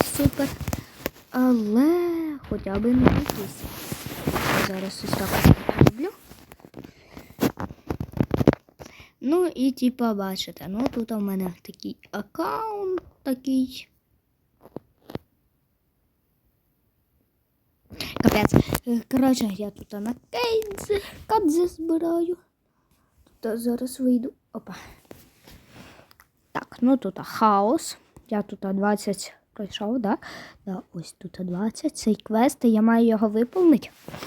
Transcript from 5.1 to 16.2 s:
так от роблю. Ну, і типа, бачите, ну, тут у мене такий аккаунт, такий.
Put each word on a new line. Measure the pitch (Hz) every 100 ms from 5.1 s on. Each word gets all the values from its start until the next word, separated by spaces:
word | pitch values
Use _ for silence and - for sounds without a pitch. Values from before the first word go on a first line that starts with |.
| -
так | 196 254 -
от | - - -
роблю. | - 220 359 - - - - - - - - - - - - - - - - - - - - - - - - - _ - - - - _
Ну, | 254 349 349 -
і | 262
типа, | 254 247 247 233
бачите, | 202 190 190 - - 160
ну, | 202 277
тут | 240 220
у | 220
мене | 202 190 185 175
такий | - - 196 - _
аккаунт, | 202 - - 330 - 440 415 381 370 - _
такий. | 285 254 269 262 262 - - _ _ _ _ _ _ _ - - - _ - - - _ _ _ _ _ _ _ _ _